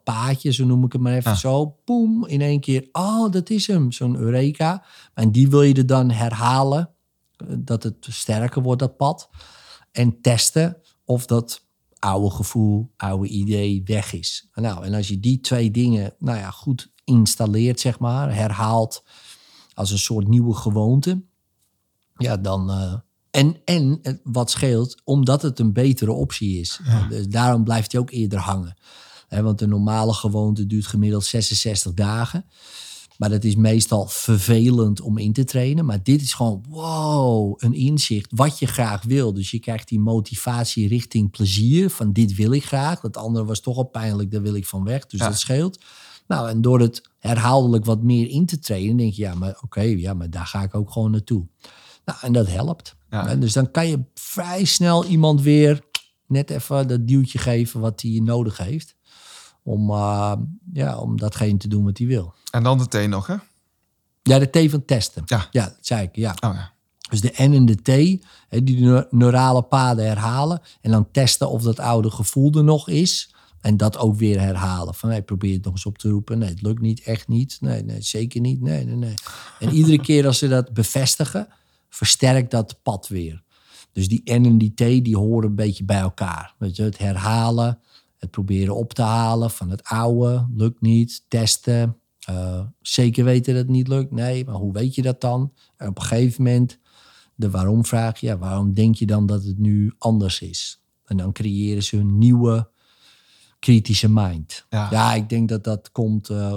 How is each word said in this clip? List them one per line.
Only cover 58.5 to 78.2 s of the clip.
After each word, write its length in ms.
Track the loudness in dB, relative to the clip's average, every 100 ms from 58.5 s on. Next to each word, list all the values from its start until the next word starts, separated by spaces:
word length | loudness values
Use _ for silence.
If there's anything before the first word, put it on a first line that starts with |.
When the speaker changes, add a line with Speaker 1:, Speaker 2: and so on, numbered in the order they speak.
| -4
Speaker 1:
heeft. 380 | -6 -6 -10 _ _ _ -20 -20 -20 _
Om, 260 | -6 -2 0
eh, 440 | 0 0 0 -2 -2 -6 -10 -10
ja, 240 | -4 -4 -4
om 200 | -4 -2
datgene 400 | -4 -2 0 0
te 100 | 0
doen 160 | 0
wat 140 | 0 0
hij 100 | -2
wil. 260 | -2 -4 -12 -4
Speaker 2:
En 120 | 0
dan 140 | 2 2
de 100 | 2
thee 200 | 0 0
nog, 200 | -2 -4
hè? 80 | -8 -10 _ _ _ _ _ _ _
Speaker 1:
Ja, 160 | 4 4
de 100 | 4
thee 200 | 4 4
van 160 | 2 0
testen. 380 | -2 -2 -8 -4
Speaker 2:
Ja. 220 | -4 -2
Speaker 1:
Ja, 120 | -2 -4
dat 120 | -8
zei 220 | -6 -4
ik, 120 | -4 -4
ja. 140 | -6
Speaker 2:
Oh, 220 | -2 -4
ja. 200 | -4 -10 _ _ _ -6
Speaker 1:
Dus 120 | -2
de 120 | -2 2
N 160 | 4
en 120 | 6 6
de 100 | 4
T, 460 | 2 4 4 0 _ -20 -6
hè, 140 | -2
die 160 | 0 4
neu-, 240 | 4 4 4
neurale 520 | 4 4 4 4 2
paden 440 | 2 2 2 0 -2
herhalen. 560 | -2 -2 -2 -2 -4 -10 -8
En 100 | 2
dan 160 | 2 2
testen 380 | 2 2 2 -2
of 120 | -2
dat 180 | -2 -2
oude 320 | 0 0 0
gevoel 400 | -2 -4 2 2
er 120 | 4
nog 240 | 4 4 2
is. 440 | 0 0 -2 -8 _ _ -8
En 160 | 0 2
dat 200 | 2 2
ook 180 | 0 2
weer 240 | 2 2
herhalen. 540 | 0 0 -2 -4 -6
Van, 160 | -6 -4
hey, 120 | -4
probeer 300 | -4 -4 -2
het 100 | -2
nog 100 | -4
eens 120 | -6 -8
op 120 | -6
te 120 | -2
roepen. 280 | -2 -2 -4
Nee, 120 | -4
het 120 | -4
lukt 200 | -4 -2
niet, 200 | -2 -2
echt 240 | -4 -6 -2
niet. 300 | -2 -2 -4
Nee, 240 | -6 -4
nee, 180 | -6 -8
zeker 400 | -8 -6